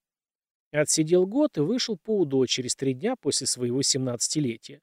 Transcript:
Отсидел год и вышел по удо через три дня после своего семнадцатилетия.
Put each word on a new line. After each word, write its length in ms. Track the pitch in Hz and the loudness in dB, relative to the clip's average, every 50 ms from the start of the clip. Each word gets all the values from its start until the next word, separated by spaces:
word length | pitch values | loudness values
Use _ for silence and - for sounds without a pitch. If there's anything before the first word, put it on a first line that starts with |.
| _ _ _ _ _ _ _ _ _ _ _ _ _ _ | _ _ _ _ _ _ _ _ _ _ _ _ _ _
Отсидел 540 | - 147 147 - - 160 156 156 180 180 185 | -2 0 0 2 2 0 2 4 4 4 4
год 320 | 190 220 285 302 - - 156 | 2 2 2 0 2 2 0
и 20 | |
вышел 380 | 147 170 247 247 - - 208 - | 0 0 0 -2 -2 -4 -6 -6
по 200 | _ 220 220 196 | _ -2 0 0
удо 260 | 170 139 135 131 127 | 0 2 2 2 2
через 280 | - - 131 123 117 - | 2 0 -2 -2 -4 -4
три 180 | - 139 135 127 | -2 -2 -2 -2
дня 200 | 127 170 233 262 | 0 -2 -4 -4
после 300 | - - 143 - - 135 | -2 -2 -2 -2 -2 -2
своего 360 | - - 123 123 120 120 139 | -2 -2 -2 -2 -2 0 0
семнадцатилетия. 960 | 135 - - 131 131 127 120 117 - - - 156 143 120 113 - - - 143 147 | 0 0 0 0 0 -2 -2 -2 -4 -2 0 0 0 -2 -2 -6 -12 -20 -20 -20